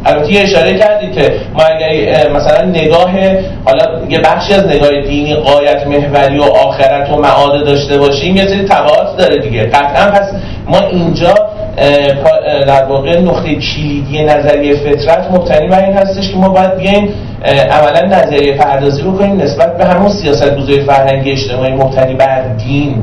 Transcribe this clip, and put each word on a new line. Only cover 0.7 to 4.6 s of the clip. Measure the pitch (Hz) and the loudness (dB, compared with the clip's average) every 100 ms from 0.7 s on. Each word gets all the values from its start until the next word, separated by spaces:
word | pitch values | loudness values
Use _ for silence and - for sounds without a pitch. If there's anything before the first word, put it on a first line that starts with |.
| 190 | 2
کردید | 214 208 196 | 2 2 -2
که | 165 131 - - | -2 0 -2 -6
ما | 156 | 0
اگه، | 160 160 156 156 127 127 | 2 2 -2 -2 -2 0
اه، | 147 | 0
مثلاً | 143 147 151 180 | 0 0 0 0
نگاه، | 165 151 170 185 190 190 190 - - - | 0 2 2 2 0 0 0 -4 -4 0
حالا | - - - - | 2 0 -2 -4
یه | 160 | 0
بخشی | 160 165 - | 0 0 0
از | - | 0